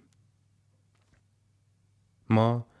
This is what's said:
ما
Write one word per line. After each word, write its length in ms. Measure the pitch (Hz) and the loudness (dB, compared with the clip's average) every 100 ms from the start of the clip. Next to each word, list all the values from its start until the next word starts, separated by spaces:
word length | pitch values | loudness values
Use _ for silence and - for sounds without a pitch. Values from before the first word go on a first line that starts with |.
| _ _ _ _ _ _ _ _ _ _ _ _ _ _ _ _ _ _ _ _ _ _ - | _ _ _ _ _ _ _ _ _ _ _ _ _ _ _ _ _ _ _ _ _ _ -2
ما 360 | 110 113 120 - _ | 0 0 -2 -8 _